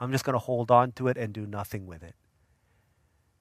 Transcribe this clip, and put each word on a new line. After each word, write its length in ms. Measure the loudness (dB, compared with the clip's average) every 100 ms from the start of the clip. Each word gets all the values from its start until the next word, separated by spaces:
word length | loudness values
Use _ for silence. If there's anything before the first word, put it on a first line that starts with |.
I'm 120 | -2
just 140 | -2 0
gonna 100 | -2
hold 340 | -2 -4 6
on 220 | 6 6
to 160 | 0 -2
it 80 | -2
and 160 | -4
do 140 | -6 -8
nothing 400 | -8 -8 -10 -10
with 160 | -16
it." 120 | -18 -20 _ _ _ _ _ _ _ _ _ _ _ _